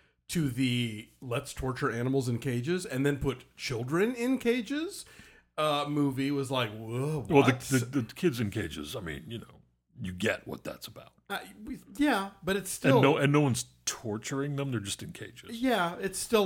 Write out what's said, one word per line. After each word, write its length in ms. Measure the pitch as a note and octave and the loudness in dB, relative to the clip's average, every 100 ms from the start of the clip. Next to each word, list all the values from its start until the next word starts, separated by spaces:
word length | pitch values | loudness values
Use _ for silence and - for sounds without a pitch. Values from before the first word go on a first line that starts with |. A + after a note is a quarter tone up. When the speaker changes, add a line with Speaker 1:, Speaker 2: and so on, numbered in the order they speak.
| _ _ - | _ _ -4
Speaker 1:
to 200 | F3 C#3+ | 0 0
the 600 | B2 C3 B2 A#2 G#2+ - _ | 2 2 2 0 -4 -12 _
"let's 320 | C3 A2 - | -4 -4 -4
torture 380 | - C3 B2 C#3 | -6 -4 -2 -2
animals 380 | A#2 B2 C3+ B2 | 0 0 2 2
in 80 | A#2 | 0
cages 480 | C#3 B2 B2+ F3+ F#3 | 0 -2 0 -2 -2
and 180 | C3 | 0
then 120 | C#3+ C#3+ | 2 2
put 260 | C#3 B2 - - | -2 -4 -10 -12
children 580 | - A#2 B2+ E3 A3 | -6 -4 -2 2 2
in 240 | B3 A#3+ C4 | 2 0 2
cages," 680 | A#3+ B3 G3+ C#4+ E4+ F#4+ - - - - _ - | 2 0 -2 -4 -4 -8 -16 -20 -20 -20 _ -2
uh, 260 | D3+ D3 D3 | 0 0 0
movie 440 | D3 C#3+ B2+ C3+ | 2 2 2 0
was 200 | C#3+ C3 | 0 0
like, 200 | C3 A2+ | 0 -2
"Whoa, 560 | A2 A2+ A#2+ C#3+ D#3 G2+ | -4 -6 -4 -2 -4 6
Speaker 2:
Well, 140 | C#3+ | 8
the, 100 | C3+ | 8
Speaker 1:
what?" 80 | B2 | 4
Speaker 2:
the, 180 | - C3+ A#2+ C3+ | 2 0 2 -2
the 20 | A2 | -4
kids 260 | - F3 A#2+ | 0 0 2
in 100 | G#2 | 0
cages, 460 | G2+ E2+ D2+ D2 - | -2 -4 -6 -10 -8
I 40 | |
mean, 240 | E2 C#2 D#2 | -8 -8 -10
you 100 | A2+ | -12
know, 220 | - - _ _ _ - | -14 -20 _ _ _ -10
you 120 | F#2 | -10
get 340 | F2+ G#2 F#2+ - | -4 -2 -2 -6
what 160 | C2+ | -10
that's 220 | - C2+ - | -10 -12 -14
about. 260 | - - _ - | -18 -20 _ -10
Speaker 1:
Uh, 100 | G3 - G3+ | -10 -10 -16
we, 140 | G#3+ - - - | -14 -14 -12 0
yeah, 320 | D4 G#3+ G3 - | 2 2 -2 -6
but 140 | E3 G3 | -4 -2
it's 140 | F#3+ | -4
still 240 | - D3+ | 0 6
Speaker 2:
And 80 | C3 | 8
no, 140 | C3+ D#3 | 8 6
and 120 | C#3 | 4
no 80 | D3 | 6
one's 240 | C#3+ A#2 - _ | 4 2 -4 _
torturing 720 | - - A2+ G#2+ - C3+ C#3+ C#3 | -8 -6 -6 -6 -4 -4 -4 -4
them. 140 | C#3 | -2
They're 100 | A#2+ | -4
just 220 | G2+ - | -4 -6
in 100 | - | -8
cages. 460 | - G2 - - A3+ | -12 -16 -16 -14 -2
Speaker 1:
Yeah, 360 | C4 A3 E3+ F3+ | 0 2 0 -2
it's 180 | G3 F#3+ | -4 -4
still 260 | - G#3+ | 2 2